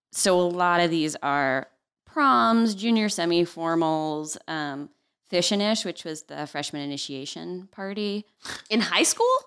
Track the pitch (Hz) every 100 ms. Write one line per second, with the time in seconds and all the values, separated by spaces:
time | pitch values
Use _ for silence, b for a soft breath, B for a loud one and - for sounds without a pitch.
0 | _ - 202 180 180 180 175 175 170 165
1 | 151 147 143 143 135 131 135 _ _ _
2 | _ 320 277 247 226 226 226 196 226 226
3 | 214 202 170 170 170 - 165 165 160 156
4 | 156 151 156 - - 160 147 143 143 _
5 | _ _ _ 180 175 202 208 220 190 165
6 | 170 156 - 143 147 143 147 151 143 139
7 | - 139 143 165 165 180 190 - 196 202
8 | 208 208 208 B B B - 220 202 262
9 | 339 - 480 523